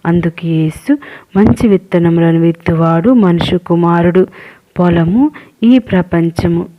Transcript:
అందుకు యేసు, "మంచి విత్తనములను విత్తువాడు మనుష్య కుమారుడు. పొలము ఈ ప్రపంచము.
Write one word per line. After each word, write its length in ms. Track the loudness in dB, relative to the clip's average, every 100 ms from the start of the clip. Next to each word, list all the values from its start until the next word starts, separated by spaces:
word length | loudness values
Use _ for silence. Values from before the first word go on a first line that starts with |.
| -2
అందుకు 400 | -2 -2 -6 -4
యేసు, 520 | -2 -2 -6 -4 -4 -4 -20 _ -2
"మంచి 320 | 0 0 0
విత్తనములను 720 | 0 0 -2 0 2 2 2
విత్తువాడు 720 | 0 -2 -4 0 0 0 2
మనుష్య 480 | 2 2 0 -2 -4
కుమారుడు. 680 | -2 0 2 2 2 0 -2 -6 -20 -20 _ -2
పొలము 520 | 0 2 0 0 -2 -4 -20 _
ఈ 160 | 2 2
ప్రపంచము. 880 | 2 -4 -2 -2 -2 -2 -2 -4 -6